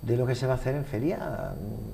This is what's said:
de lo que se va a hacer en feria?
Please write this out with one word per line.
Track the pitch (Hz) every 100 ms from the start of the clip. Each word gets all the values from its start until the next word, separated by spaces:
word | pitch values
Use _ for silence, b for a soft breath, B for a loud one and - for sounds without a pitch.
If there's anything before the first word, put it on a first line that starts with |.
de | 117 117
lo | 127
que |
se | 127 131
va |
a | 127
hacer | 131
en | 143
feria? | 143 107 147 208 160 101 95 92 104 110 107